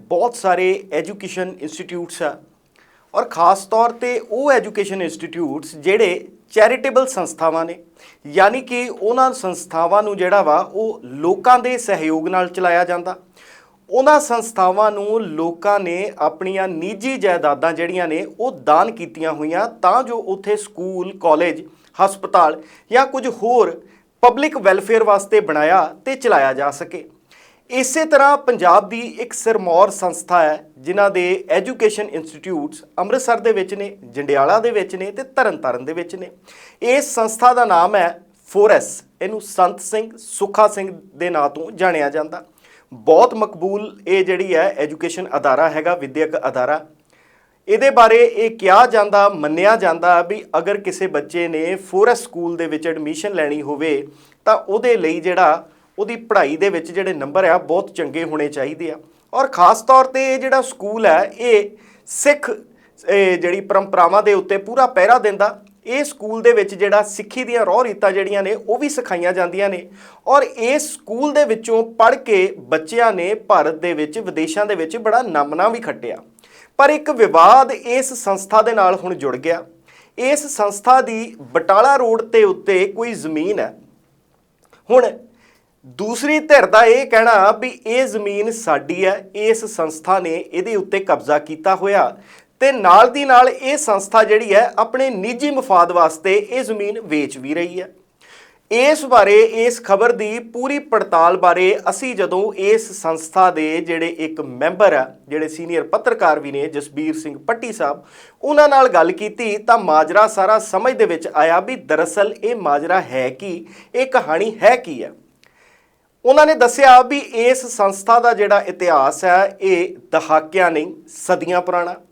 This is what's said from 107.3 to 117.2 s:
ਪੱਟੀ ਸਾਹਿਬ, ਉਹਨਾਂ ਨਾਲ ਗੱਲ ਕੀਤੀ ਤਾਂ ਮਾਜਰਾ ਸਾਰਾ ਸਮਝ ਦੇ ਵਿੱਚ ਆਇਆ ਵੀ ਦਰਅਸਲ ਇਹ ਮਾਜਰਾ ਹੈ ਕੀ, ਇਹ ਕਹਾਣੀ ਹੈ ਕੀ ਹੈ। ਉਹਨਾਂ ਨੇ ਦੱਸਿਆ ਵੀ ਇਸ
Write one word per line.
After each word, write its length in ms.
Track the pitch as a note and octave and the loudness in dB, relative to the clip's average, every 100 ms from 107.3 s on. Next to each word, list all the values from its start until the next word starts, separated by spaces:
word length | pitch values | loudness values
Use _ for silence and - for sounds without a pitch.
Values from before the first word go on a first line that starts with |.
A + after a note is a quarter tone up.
| C#3 | -10
ਪੱਟੀ 340 | - A#3 A#3+ | -8 -8 -8
ਸਾਹਿਬ, 300 | G#3 D3 - - - - _ | -6 -6 -6 -14 -20 -20 _
ਉਹਨਾਂ 260 | C4+ D4 D4 | 0 4 6
ਨਾਲ 200 | C4+ C4 | 6 4
ਗੱਲ 240 | F3+ E3 | 4 2
ਕੀਤੀ 440 | F#3+ G#3 - A3+ G#3 | 0 -8 -8 -6 -4
ਤਾਂ 200 | A3 A#3 | 0 2
ਮਾਜਰਾ 480 | F3+ D3+ D#3 F#3+ G#3+ | 2 2 4 4 2
ਸਾਰਾ 320 | G#3+ F#3+ G#3+ | 2 2 0
ਸਮਝ 340 | G#3+ F#3+ B3 | 0 -2 -2
ਦੇ 140 | A3 G3 | 0 0
ਵਿੱਚ 220 | E3 - | -2 -4
ਆਇਆ 260 | D3+ D#3+ F3 | 0 2 2
ਵੀ 160 | G3 B3 | -2 -8
ਦਰਅਸਲ 580 | D3 D#3 B3+ - G#3 G#3 | -4 -2 -2 -2 -2 -4
ਇਹ 120 | A3 A#3 | -6 -4
ਮਾਜਰਾ 440 | D#3+ C#3+ E3 F#3 | -2 -2 0 -2
ਹੈ 280 | C3 C3 C3 | -2 -4 -6
ਕੀ, 360 | C3 G3 E3 - - _ | -6 -12 -12 -14 -20 _
ਇਹ 120 | A#3+ C4 | -6 -2
ਕਹਾਣੀ 520 | B3 E3+ E3 G#3+ A3 | -2 0 -2 -4 2
ਹੈ 120 | G3+ B3 | 2 2
ਕੀ 260 | F3 B2+ | -2 -12
ਹੈ। 80 | - - _ _ _ _ _ _ _ _ _ _ | -12 -16 _ _ _ _ _ _ _ _ _ _
ਉਹਨਾਂ 220 | B3 D4 D4+ | 2 6 6
ਨੇ 80 | |
ਦੱਸਿਆ 460 | D4+ A#3+ A#3+ C4+ B3+ | 6 2 6 8 8
ਵੀ 160 | B3 | 6
ਇਸ 480 | C#4+ | -2